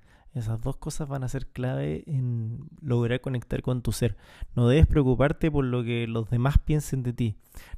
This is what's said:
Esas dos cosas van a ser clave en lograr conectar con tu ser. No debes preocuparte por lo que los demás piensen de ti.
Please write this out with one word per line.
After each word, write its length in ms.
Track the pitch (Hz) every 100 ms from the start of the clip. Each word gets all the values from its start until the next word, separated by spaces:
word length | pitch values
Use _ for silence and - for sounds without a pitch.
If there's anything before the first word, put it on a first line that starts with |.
| - _ -
Esas 260 | 127 110 110
dos 140 | 131 131
cosas 300 | 151 - 139
van 160 | 139
a 60 | 123
ser 180 | 135 -
clave 560 | - 127 135 147 156 -
en 520 | 135 123 117 113 120 - -
lograr 400 | 139 120 117 127
conectar 400 | 135 127 - 123
con 200 | - 127
tu 120 | 117
ser. 240 | - 120 - - - -
No 140 | 123 120
debes 200 | 147 -
preocuparte 640 | 156 131 120 143 151 165
por 140 | 147
lo 200 | 127 123
que 240 | 117 117 117
los 220 | 113 107
demás 280 | 120 131 147
piensen 460 | - 151 - 131
de 100 | 123
ti. 240 | 117 117 - _ - -